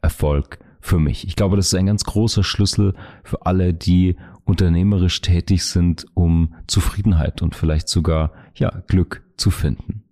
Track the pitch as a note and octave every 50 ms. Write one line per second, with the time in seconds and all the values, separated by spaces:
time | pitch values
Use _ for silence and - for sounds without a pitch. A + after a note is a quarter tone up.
0 | - F2 - - - D2+ D2 C#2+ C#2+ - - - - - _ _ - - - E2+
1 | D#2 C#2+ B1+ - - F#2+ - - G#2 G2 F#2+ G2+ F#2+ - - F#2 F#2 G2 G#2 G2+
2 | - - - G#2 A2 A2+ - - F#2+ - - - G#2 F#2+ - - G#2 G2 G2 -
3 | - - - - - - - - - - F#2 F#2+ F2+ F2+ F2 E2 - - F2+ F2+
4 | F#2 F#2 F2+ - - - - - _ - F#2+ E2+ F#2+ F2 E2 E2+ F#2 G2+ G#2 F#2+
5 | F2+ F2+ - - - - F#2 E2+ E2 - G2 F2 - - - F#2+ F2 F2 E2 -
6 | - - _ - F2 E2+ E2 E2 E2 D#2+ - - - - - - - - - -
7 | G2+ A2+ F#2 E2 C#2+ - - - F2 E2+ - - - D#2+ D#2 D#2 D#2 - - F#2
8 | D#2+ D#2+ D#2+ D#2 D#2 D#2 - - - - _ - - - - - F2+ _ - F#2
9 | F2 - - - - _ _ - - - F#2 - - D2 A1+ - - - - G#2+
10 | - _